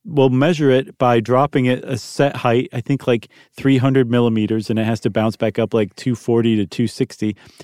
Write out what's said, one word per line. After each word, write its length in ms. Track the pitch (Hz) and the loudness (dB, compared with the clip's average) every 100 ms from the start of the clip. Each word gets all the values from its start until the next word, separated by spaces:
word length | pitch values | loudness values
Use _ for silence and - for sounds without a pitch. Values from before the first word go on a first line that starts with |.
| - | -6
will 220 | 147 135 | 0 2
measure 400 | 127 147 160 143 | 2 2 2 2
it 260 | 131 131 - | 2 0 -2
by 200 | 123 120 | 2 2
dropping 460 | 110 123 143 151 | 2 2 2 0
it 180 | 127 127 | 0 -2
a 140 | - 127 | -4 -10
set 380 | - - 143 139 | -6 -2 -2 0
height, 320 | 123 120 127 | 0 0 0
I 80 | 123 | -6
think, 280 | - 139 - | -4 -4 0
like, 200 | 120 - _ _ - | -2 -4 _ _ -4
three 200 | 135 131 | 0 2
hundred 320 | 135 135 120 | 2 2 2
millimeters, 640 | 120 120 113 104 110 104 | 2 2 0 0 -2 -2
and 80 | 113 | -2
it 60 | |
has 160 | 110 113 | -2 -2
to 100 | 113 | -2
bounce 260 | 98 110 - | -2 -2 -2
back 220 | 110 - | -2 -2
up, 160 | 110 | -2
like, 200 | 113 104 - | 0 -2 -4
two 180 | - | -6
forty 400 | 117 - 117 117 110 | -4 0 0 2 0
to 80 | 98 | -2
two 200 | - 117 | -4 -4
sixty. 500 | - 131 - 107 98 - - | -4 -6 -4 -6 -6 -12 -20